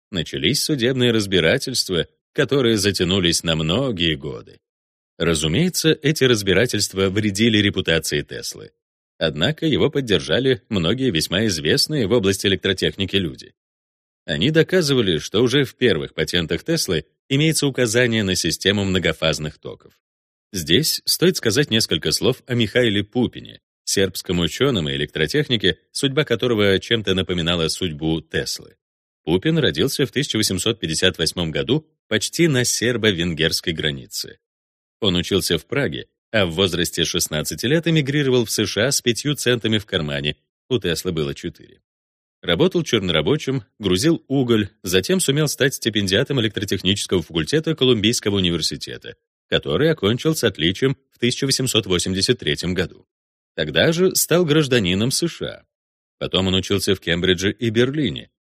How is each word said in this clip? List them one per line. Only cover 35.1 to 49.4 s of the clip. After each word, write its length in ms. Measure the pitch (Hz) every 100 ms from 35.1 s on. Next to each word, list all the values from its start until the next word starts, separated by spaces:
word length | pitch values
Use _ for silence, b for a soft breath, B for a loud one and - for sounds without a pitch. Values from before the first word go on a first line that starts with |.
учился 440 | 87 82 95 - 85
в 80 | -
Праге, 420 | 135 113 65 - _ -
а 140 | 110 90
в 60 |
возрасте 520 | 82 98 82 87 -
шестнадцати 600 | 82 85 - 78 78 78 117
лет 200 | 165 170
эмигрировал 580 | 160 135 147 135 127
в 60 | 113
С 160 | - 104
Ш 200 | 98 127
А 40 |
с 120 | -
пятью 320 | - 117 143
центами 440 | 147 120 120 110 110
в 80 | -
кармане, 500 | 90 76 71 73 - _ _ -
у 100 | 123
Теслы 340 | 90 80 92
было 220 | 82 73
четыре. 460 | - 87 - - - _ _ _ _ _ _
Работал 420 | 87 85 185 180
чернорабочим, 840 | 151 113 95 78 76 151 - 135 - -
грузил 460 | 104 90 151 165 -
уголь, 440 | 139 123 113 101 _
затем 380 | 95 92 95 185
сумел 280 | - 139 151
стать 260 | - 135
стипендиатом 680 | - 117 107 98 98 143 139
электротехнического 840 | 110 - 104 98 92 101 - 92
факультета 520 | - 82 - 147 160
Колумбийского 640 | 156 127 113 104 117 113 101
университета, 800 | 90 85 76 69 - 60 58 - _ _